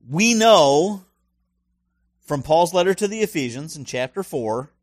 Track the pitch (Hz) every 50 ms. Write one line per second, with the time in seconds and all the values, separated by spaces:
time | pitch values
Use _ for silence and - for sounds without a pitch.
0 | _ 117 139 170 220 233 233 220 220 226 214 180 151 139 139 147 170 208 214 190
1 | _ _ _ _ _ _ _ _ _ _ _ _ _ _ _ _ _ _ _ _
2 | _ _ _ _ _ - 147 139 123 147 156 165 175 170 180 180 175 190 190 -
3 | 214 202 214 220 214 - - 165 135 120 113 131 147 160 156 151 131 - - 123
4 | 127 131 _ 196 185 - - 135 113 110 110 123 135 _ _ _